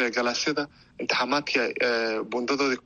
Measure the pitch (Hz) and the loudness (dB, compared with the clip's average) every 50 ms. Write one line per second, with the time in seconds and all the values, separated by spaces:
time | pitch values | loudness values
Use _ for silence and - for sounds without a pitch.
0 | 127 117 110 123 120 123 120 - - 156 147 147 147 - - - - - - - | 0 0 0 0 0 0 0 0 -2 0 0 -2 -2 -4 -8 -16 -20 -20 -10 -6
1 | 120 - 139 - 127 123 139 147 147 - - 131 117 113 - - 123 123 120 113 | -4 -2 0 0 0 2 0 0 0 0 0 0 0 0 0 0 0 2 2 2
2 | 113 113 110 110 104 107 110 123 123 123 143 135 143 135 127 123 - | 0 0 0 -2 -4 -2 -2 -2 0 0 0 2 2 2 0 -2 -4